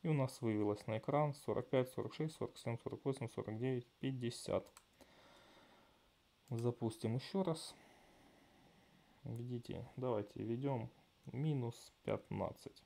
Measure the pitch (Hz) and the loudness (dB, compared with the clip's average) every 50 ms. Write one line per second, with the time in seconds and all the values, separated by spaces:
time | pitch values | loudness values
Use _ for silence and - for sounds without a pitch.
0 | - 165 156 139 131 127 - - 123 113 107 104 104 104 104 - - - 110 110 | 4 4 4 4 4 2 0 0 2 4 4 6 4 4 2 2 0 -2 -2 0
1 | - - 143 147 151 147 139 - - - - 135 127 - - 131 127 127 - - | 2 2 4 4 4 4 0 -2 0 0 0 0 2 4 4 4 4 4 0 -4
2 | - - - - 156 156 - - - - - - - 117 117 - - - 113 107 | -4 -4 -2 -2 -2 -2 0 -4 -4 -4 -4 -6 -2 -2 -2 -2 -4 -6 -6 -2
3 | - 139 131 - 120 110 - - 104 104 110 110 123 131 131 120 120 - _ _ | -2 -2 0 0 -4 -4 -4 -4 -4 -4 -2 0 0 2 0 0 -2 -6 _ _
4 | - 135 135 123 123 117 - - - - - 98 - - - - _ _ _ _ | -2 -2 -2 0 -2 -2 -4 -4 -2 0 0 0 0 -2 -20 -20 _ _ _ _
5 | - - - - - - - - - - - - - - - - - - _ _ | -20 -20 -20 -20 -20 -20 -20 -20 -20 -20 -20 -20 -20 -20 -20 -20 -20 -20 _ _
6 | _ _ _ _ _ _ _ _ _ - 127 113 117 120 117 - 117 113 110 - | _ _ _ _ _ _ _ _ _ -4 -2 2 2 0 0 2 -2 -2 -2 0
7 | - 110 113 131 - - - 196 190 165 160 - - - - - - - - - | -2 0 0 0 -4 -2 -2 0 0 0 0 -2 -6 -12 -14 -18 -20 -20 -20 -20
8 | - - - - - - - - - - - - - - - - - - - - | -20 -20 -20 -20 -20 -20 -20 -20 -20 -20 -20 -20 -20 -20 -20 -20 -20 -20 -20 -20
9 | - - - - - 123 117 117 120 123 123 120 - - - - 123 - - 131 | -20 -20 -20 -14 -10 -8 -6 -6 -4 -4 -4 -4 -4 -4 -6 -6 -6 -8 -6 -2
10 | 131 127 117 104 101 - - - 104 110 117 123 139 143 135 120 110 - - - | 0 2 2 0 0 -4 -6 -6 -2 -2 -2 0 0 0 0 0 -2 -6 -10 -18
11 | - _ _ _ - 131 - 123 147 156 147 135 117 117 - - - - _ _ | -20 _ _ _ -14 -8 -4 -2 0 2 2 2 0 -2 -4 -8 -18 -20 _ _
12 | _ - 104 - - - 101 98 92 - - - - - - - - | _ -2 -2 -2 -2 -4 -2 -2 -2 -2 -4 -8 -14 -16 -16 -16 -20